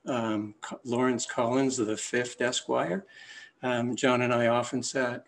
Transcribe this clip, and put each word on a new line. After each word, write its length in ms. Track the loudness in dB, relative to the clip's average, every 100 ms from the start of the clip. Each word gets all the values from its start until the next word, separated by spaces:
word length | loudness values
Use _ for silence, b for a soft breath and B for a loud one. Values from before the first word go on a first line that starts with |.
| -4
um, 480 | -2 0 -2 -4 -10
Co-, 200 | -12 -10
Lawrence 420 | -2 2 2 2 -2
Collins 520 | 0 2 2 2 2
the 180 | -2 -2
fifth 440 | -2 -2 -2 -2
Esquire. 640 | -2 -2 0 0 0 -2 -6 B B B B _
Um, 340 | -2 0 0 0
John 260 | 2 4
and 100 | 4
I 160 | 4 4
often 340 | 4 2 -4
sat 440 | -2 -2 -2 -4